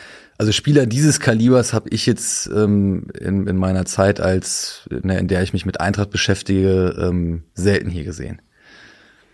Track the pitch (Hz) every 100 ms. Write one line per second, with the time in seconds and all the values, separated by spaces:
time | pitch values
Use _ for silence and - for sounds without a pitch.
0 | - - - _ 107 98 - 143 123 123
1 | 151 - - 110 120 127 120 110 - 110
2 | - 113 - - - 104 107 101 98 90
3 | - - - 98 95 92 92 95 92 -
4 | 98 101 92 92 - - - - - -
5 | 92 92 92 95 95 95 95 - 87 101
6 | 101 - - 95 - 95 95 92 90 -
7 | 90 90 85 82 - - 92 98 - 87
8 | 78 - 64 - _ _ _ - - -
9 | _ _ _